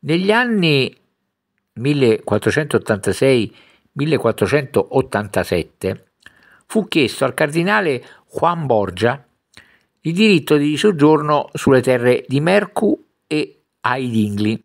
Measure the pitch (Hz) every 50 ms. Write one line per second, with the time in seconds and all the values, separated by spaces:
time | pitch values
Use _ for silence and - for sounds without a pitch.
0 | - 139 156 175 185 196 214 233 254 247 226 208 175 165 147 139 131 - - _
1 | _ _ _ _ _ _ _ _ _ _ _ _ _ _ _ - 113 139 147 143
2 | 135 117 110 - - - 104 107 - 113 98 147 156 151 - 113 - - 113 98
3 | - - 95 - - 135 135 123 107 - - _ _ _ _ _ _ _ _ -
4 | 139 156 156 123 - 117 107 - 107 98 131 147 143 127 - - - - - 135
5 | 131 - - 101 104 101 - 98 90 - 98 87 82 - _ _ - 95 104 -
6 | _ _ _ _ _ - _ _ _ _ _ _ _ _ - 220 190 - - 170
7 | 139 110 - - 139 131 123 - 156 147 147 170 170 190 208 214 202 165 135 120
8 | - - - _ _ _ - - - 165 175 170 156 135 120 107 101 95 87 87
9 | 104 117 127 143 _ _ _ _ _ _ _ - - _ _ _ _ _ _ _
10 | _ 156 165 180 220 220 202 160 135 - 151 147 143 147 151 135 - 214 196 151
11 | 143 151 156 151 151 151 151 147 - - _ 147 - - 135 127 117 131 127 123
12 | 117 123 123 - - - 127 139 147 170 185 208 202 202 _ - 233 208 107 -
13 | - _ _ _ _ _ 156 151 147 - _ _ _ _ _ _ _ 113 123 135
14 | 135 123 117 110 107 104 101 101 104 107 113 107 _